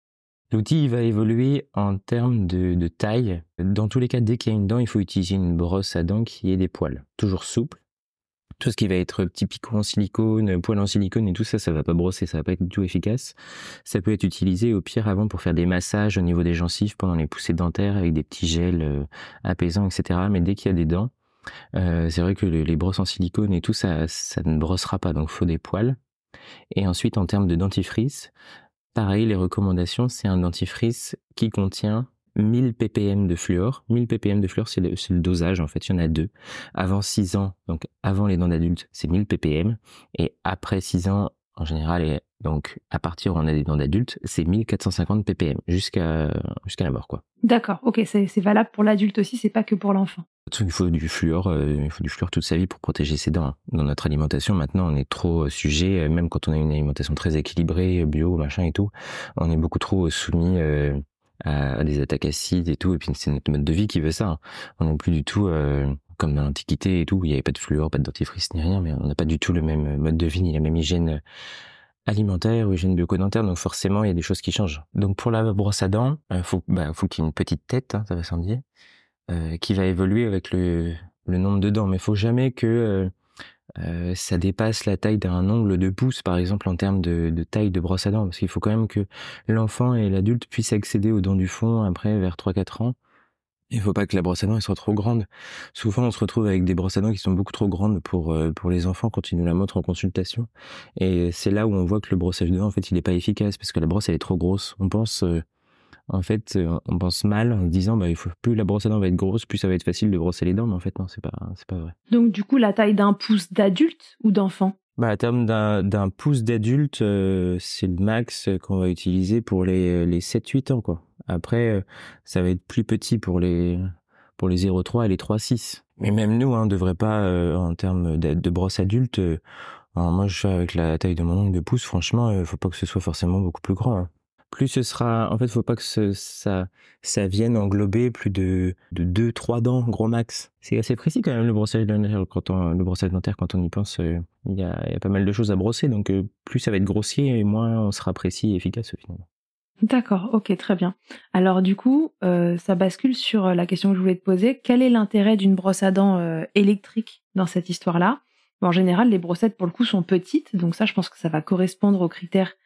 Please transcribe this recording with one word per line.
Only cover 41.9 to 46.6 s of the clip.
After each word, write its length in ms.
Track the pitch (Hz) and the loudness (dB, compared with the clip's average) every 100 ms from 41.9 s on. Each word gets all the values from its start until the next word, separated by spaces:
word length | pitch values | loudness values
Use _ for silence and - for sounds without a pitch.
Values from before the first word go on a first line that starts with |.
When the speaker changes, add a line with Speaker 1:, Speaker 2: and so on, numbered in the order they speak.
| 87 | 0
Speaker 1:
et 160 | 78 73 - _ | 0 -2 -8 _
donc 380 | 80 76 - - - | -4 -4 -6 -16 -8
à 100 | - | -6
partir 360 | 82 82 98 82 | -6 -4 -2 0
où 20 | |
on 100 | 78 | 0
a 60 | |
des 100 | 78 | 0
dents 140 | 73 76 | 0 0
d'adulte, 420 | 69 98 127 - - | 0 0 -2 -6 -6
c'est 180 | - | -2
mille 220 | 82 104 113 | 0 0 0
quatre 180 | 101 | -2
cent 80 | 98 | -2
cinquante 340 | 92 85 107 104 | -2 0 0 0
P 80 | |
P 140 | 90 82 | -2 -2
M, 60 | - - | -2 -2
jusqu'à, 640 | 90 - 95 82 80 76 - - - | -2 -2 -2 0 0 0 -2 -6 -10